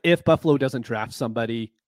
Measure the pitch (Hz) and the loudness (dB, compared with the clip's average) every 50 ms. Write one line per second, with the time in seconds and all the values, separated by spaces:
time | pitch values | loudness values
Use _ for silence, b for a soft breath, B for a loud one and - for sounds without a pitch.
0 | - 170 170 - - - 160 - - 160 147 135 135 131 135 127 117 - 117 107 | 2 2 2 4 4 2 2 4 4 2 2 2 2 -2 -2 -6 -6 -6 -6 -6
1 | 110 113 - - 135 113 110 120 113 113 117 117 113 107 - _ _ | -6 -8 -6 -6 -6 -4 -4 -4 -4 -4 -4 -6 -8 -10 -12 _ _